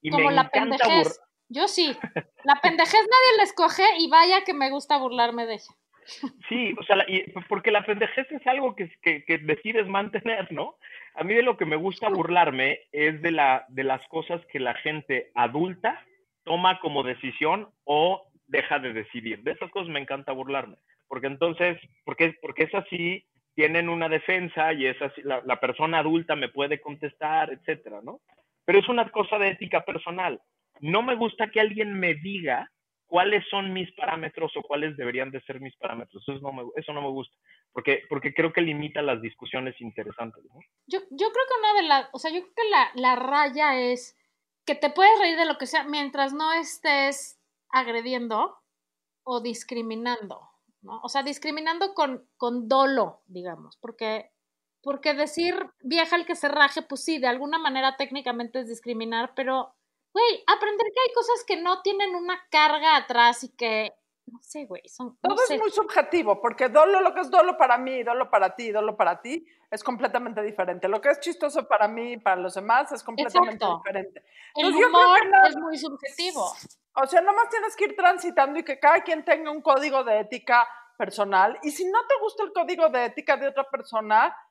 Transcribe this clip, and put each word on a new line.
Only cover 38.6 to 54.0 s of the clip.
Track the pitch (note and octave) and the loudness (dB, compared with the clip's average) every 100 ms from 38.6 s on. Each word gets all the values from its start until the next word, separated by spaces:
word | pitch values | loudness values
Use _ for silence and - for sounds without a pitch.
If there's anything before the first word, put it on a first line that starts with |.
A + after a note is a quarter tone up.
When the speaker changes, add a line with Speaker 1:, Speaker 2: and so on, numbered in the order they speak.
Speaker 1:
limita | E3+ D3 D3 D3 | -2 -2 -6 -4
las | D3 A#2+ | -4 -4
discusiones | A2+ - - C3 C3 A#2+ | -6 -14 -10 -8 -8 -12
interesantes, | A#2 G#2+ G#2+ - A#2 - | -16 -12 -14 -12 -14 -14
¿no? | _ C3 _ _ _ | _ _ _ _ _
Speaker 2:
Yo, | F#4+ G4 | -10 -10
yo | C#4 G#4+ | -4 -2
creo | A#4 C5 | -2 -2
que | B4 | 0
una | G#4+ G#4 | 2 2
de | E4 | 4
las, | C#4 C4 | 2 0
o | B3+ | -8
sea, | D#4+ | -8
yo | E4 | -8
creo | F4+ | -10
que | - A4+ | -6 0
la, | G4+ B3+ | 2 2
la | B3 B3+ B3 | 2 0 2
raya | A#3+ C#4+ D4 C4 D4+ C4 | 0 0 0 0 0 0
es | B3 B3 - _ _ _ _ _ | -2 -4 -8 _ _ _ _ _
que | - C#4+ | -8 -2
te | D4 | -2
puedes | D4 G4 G#4+ | 6 6 8
reír | F#4+ D#4+ | 4 2
de | E4 | 0
lo | D4+ | 0
que | C4 | -2
sea | D#4 | -4
mientras | C#4 D4 C#4 C#4 C4+ | -2 -6 -6 -2 -2
no | C#4+ D#4 | -2 -2
estés | E4 D#4+ - D#4+ C#4+ C#4 C#4 - - _ _ _ | -2 -4 -6 0 2 2 -2 -12 -20 _ _ _
agrediendo | C4 A#3+ A#3 A#3 B3+ A#3+ A3 E4 - _ _ _ _ _ _ | -2 0 -4 -4 -6 -4 -2 -2 -6 _ _ _ _ _ _
o | - A#3+ | -6 -6
discriminando, | A#3 A3+ - A#3+ A3+ A3 A#3+ A#3+ G3+ C3 - _ _ _ | -4 -10 -10 -10 -8 -6 -6 -6 -8 -16 -20 _ _ _
¿no? | G3 G#3+ | -18 -14
O | B3 | -6
sea, | C#4 | -4
discriminando | C4+ C#4+ D4+ D4+ D#4 E4 G4 | -4 -6 -6 -6 -4 -2 -4
con, | G4 D4 B3+ _ _ | -2 -2 -2 _ _
con | A#3+ B3 A3 | -4 -4 0
dolo, | C4+ C4+ C4+ F#3+ - _ | 2 4 2 -2 -6 _
digamos, | F#3 F3+ D#3+ D#3 _ | -14 -12 -14 -18 _
porque, | A3+ A3+ | -18 -10